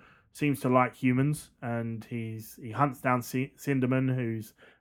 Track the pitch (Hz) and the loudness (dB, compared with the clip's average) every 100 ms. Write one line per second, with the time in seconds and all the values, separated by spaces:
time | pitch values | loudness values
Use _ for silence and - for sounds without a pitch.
0 | - - _ - 147 131 127 127 123 - | -10 -20 _ -2 0 2 4 4 4 2
1 | 127 127 143 151 - _ 123 117 113 113 | 2 4 2 -2 -8 _ -6 -4 -4 -8
2 | - 117 113 110 110 - 120 107 143 131 | -8 -8 -8 -10 -14 -14 -6 0 0 0
3 | 131 123 - 131 135 - 143 135 127 131 | 0 0 0 -4 -4 -6 -2 0 2 2
4 | 131 127 117 113 107 - - _ | 2 0 -2 -4 -8 -18 -20 _